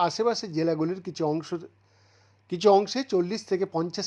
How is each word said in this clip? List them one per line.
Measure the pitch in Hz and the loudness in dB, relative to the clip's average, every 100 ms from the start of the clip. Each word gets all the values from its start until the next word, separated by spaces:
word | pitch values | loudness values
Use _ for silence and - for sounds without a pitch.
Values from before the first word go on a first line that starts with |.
| 175 | 0
আশেপাশের | - 233 220 208 160 | 2 0 0 -4 -2
জেলাগুলির | 165 160 160 185 180 | 0 0 -2 -4 -8
কিছু | 156 156 | -4 -2
অংশ, | 156 156 175 175 _ _ _ _ _ _ _ - | -2 -4 -10 -10 _ _ _ _ _ _ _ -10
কিছু | 180 202 196 | 2 6 6
অংশে | 202 254 269 | 4 -4 0
চল্লিশ | 190 175 214 - | 0 0 -2 -4
থেকে | 185 190 | -2 -2
পঞ্চাশ | 165 170 185 | -2 -4 -4